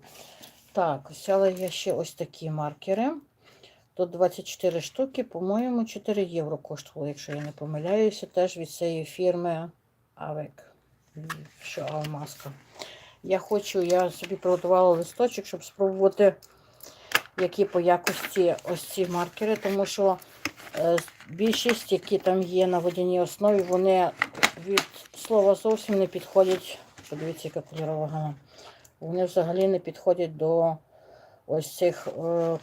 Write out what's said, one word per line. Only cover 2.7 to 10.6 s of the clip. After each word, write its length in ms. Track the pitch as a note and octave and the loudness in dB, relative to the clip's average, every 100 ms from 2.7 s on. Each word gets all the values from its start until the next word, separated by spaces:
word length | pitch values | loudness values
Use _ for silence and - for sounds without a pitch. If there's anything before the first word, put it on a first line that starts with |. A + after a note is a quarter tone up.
| D3 - F#3+ B3+ D#4 - _ _ _ - _ _ | -6 -2 0 0 -4 -10 _ _ _ -20 _ _
Тут 160 | - F3 | -4 -4
двадцять 380 | E3+ F3+ F#3 - | 2 0 0 -12
чотири 340 | - F#3 E3+ | -4 -2 -2
штуки, 420 | - - C4+ B3+ | -4 -4 -4 -4
по-моєму, 600 | A#3+ E3 F#3 G#3 B3+ A#3+ A3+ | -6 -4 -2 0 0 0 -2
чотири 380 | G3+ G#3+ G#3 | -6 -4 -2
євро 340 | F3+ E3+ D3+ D3+ | -2 -2 -4 -6
коштували, 520 | - D3+ - D3+ D3 | -8 -14 -12 -10 -8
якщо 220 | C#3 - | -8 -10
я 100 | D3 | -8
не 100 | D3 | -8
помиляюся, 720 | - D3+ D3+ E3+ G#3 A3 G#3 F#3+ | -10 -8 -6 0 2 2 0 -4
теж 320 | - F3+ F3 | 0 0 -2
від 120 | D#3+ | -12
цієї 360 | - E3+ D#3+ D#3 | -4 -4 -2 -6
фірми 640 | - F3+ F3 F3 E3 E3 - _ _ _ - | -2 0 2 0 -4 -6 -14 _ _ _ -14
Avec, 480 | D#3 D3+ D3 - | -10 -8 -10 -14